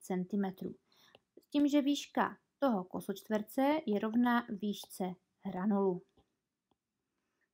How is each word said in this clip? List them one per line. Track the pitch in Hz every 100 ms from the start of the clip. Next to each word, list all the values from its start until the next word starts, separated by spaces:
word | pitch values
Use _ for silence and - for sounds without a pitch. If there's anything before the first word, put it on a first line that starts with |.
centimetrů. | - 185 180 202 196 185 185 - _ _ _ - _ -
S | _
tím, | 285 285
že | 294
výška | 269 285 - 254 190 202 _ _
toho | 277 202
kosočtverce | 180 180 190 196 - 214 214 - 277 311 -
je | 202
rovná | 220 233 247 240 240
výšce | 202 208 - - - 185 180 _ _
hranolu. | 196 180 208 202 196 180 - _ _ _ _ _ _ _ _ _ _ _ _ _ _